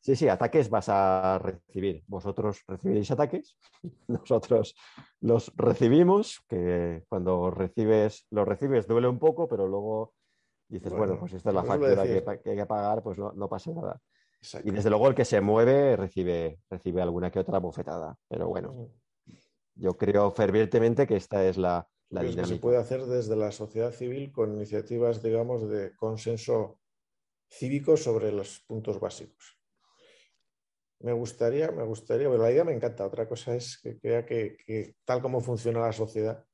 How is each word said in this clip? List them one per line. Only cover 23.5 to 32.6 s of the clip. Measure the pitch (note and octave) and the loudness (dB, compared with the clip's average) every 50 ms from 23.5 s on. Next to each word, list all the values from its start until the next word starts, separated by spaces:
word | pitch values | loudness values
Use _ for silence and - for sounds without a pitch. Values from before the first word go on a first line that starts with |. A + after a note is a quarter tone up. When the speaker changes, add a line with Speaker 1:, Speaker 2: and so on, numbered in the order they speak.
| G2 | -4
Speaker 2:
sociedad | - G#2+ G#2 - A2 A2+ A#2+ | -8 -12 -8 -4 -4 -4 -4
civil | A#2 - B2 B2 B2 C#3 C#3 C#3 | -4 -6 -8 -8 -6 -8 -10 -10
con | C#3 - A2+ G#2+ G#2+ | -4 -4 -2 -2 -2
iniciativas, | G#2+ G#2 G2+ G#2+ G#2 G#2 - A#2+ A#2 A#2+ A#2+ A#2 A2 A2 | -6 -8 -6 -6 -6 -6 -4 -2 0 0 0 0 0 -2
digamos, | A2+ A2 A2+ A#2 A#2+ B2+ A#2 A2 G#2 | 0 0 0 0 -2 -4 -4 -4 -4
de | G#2+ G#2 G2 F#2+ _ | -4 -4 -6 -6 _
consenso | _ - A2 A2 G#2+ - A2+ A#2 A2 A2 - B2 A2+ G#2 - - _ _ _ _ _ _ _ _ _ _ _ _ _ _ _ | _ -6 -6 -6 -4 -6 -6 -6 -6 -2 -2 -2 -2 -2 -4 -8 _ _ _ _ _ _ _ _ _ _ _ _ _ _ _
cívico | _ - C#3+ B2+ C#3 C#3+ C#3+ - D#3+ | _ -8 -6 -4 -4 -2 2 4 2
sobre | D3+ - B2+ A2+ A2 A2 G#2+ G#2 | 4 4 0 -2 0 0 -2 -2
los | G2+ F#2+ - - - _ | -4 -6 -8 -12 -20 _
puntos | _ A2+ A2 G#2+ - G#2 F#2+ | _ -12 -10 -6 -6 -6 -4
básicos. | F#2 G2 - - - - _ _ - - _ _ _ _ _ _ _ _ _ _ _ _ _ _ _ _ _ _ _ _ _ _ _ _ _ _ _ _ _ _ | -6 -8 -8 -10 -18 -20 _ _ -20 -20 _ _ _ _ _ _ _ _ _ _ _ _ _ _ _ _ _ _ _ _ _ _ _ _ _ _ _ _ _ _
Me | - A#2+ A#2+ | -6 -6 -4
gustaría, | A#2 A#2+ A2+ A#2 - A#2+ A#2 B2+ C#3+ D#3 D#3 | -4 -6 -8 -6 -2 -2 0 0 0 -2 -2
me | - - A#2 | -4 -6 -6
gustaría, | A2 A2+ A2 - _ A#2 A#2 C#3 C#3+ | -6 -8 -10 -6 _ -2 0 0 2
pero | B2+ A#2 A2+ | 2 4 4
la | A2+ | 4
idea | B2 D3 | 4 4